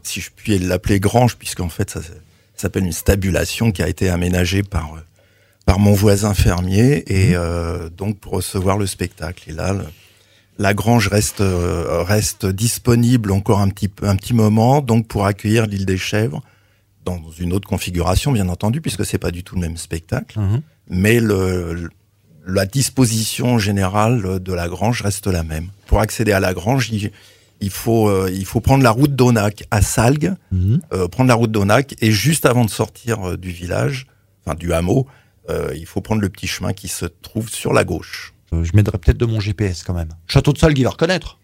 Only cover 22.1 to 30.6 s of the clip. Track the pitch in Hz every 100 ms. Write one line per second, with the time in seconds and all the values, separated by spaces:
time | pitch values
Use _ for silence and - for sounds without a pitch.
22.1 | _ _ - 90 95 95 139 131 - 123
23.1 | 110 107 - 127 120 98 101 92 104 110
24.1 | 123 95 95 92 90 87 90 104 117 101
25.1 | - 104 90 80 78 87 - - 104 107
26.1 | - 107 95 95 92 90 135 110 110 98
27.1 | - - _ _ _ 101 - 117 113 107
28.1 | 95 95 95 98 120 - 139 127 110 143
29.1 | 131 123 117 104 - - 101 95 - 113
30.1 | 147 165 190 _ 92